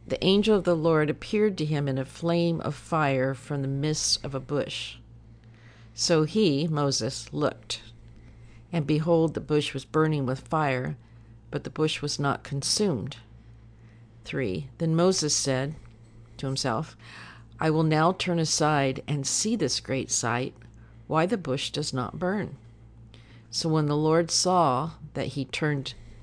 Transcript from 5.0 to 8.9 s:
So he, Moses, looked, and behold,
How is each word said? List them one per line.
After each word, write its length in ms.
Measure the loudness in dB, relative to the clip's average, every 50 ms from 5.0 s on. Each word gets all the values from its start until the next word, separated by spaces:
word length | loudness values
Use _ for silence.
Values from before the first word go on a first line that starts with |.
| -20 -20 -20 -20 -20 -20 -20 -20 -20 -20 -20 -20 -20 -20 -20 -20 -20 -20 -8
So 280 | -4 0 2 4 4 2
he, 440 | 2 2 4 4 4 4 2 0 0
Moses, 680 | 0 2 2 2 0 0 -2 -4 -4 -6 -12 -8 -4
looked, 480 | -2 -2 -2 -2 -4 -10 -10 -10 -10 -10 -18 -20 -20 -20 -20 -20 -20 -20 -20 -20 -20 -20 -20 -20 -20 -14 -6
and 140 | -4 -4 0
behold, 480 | 2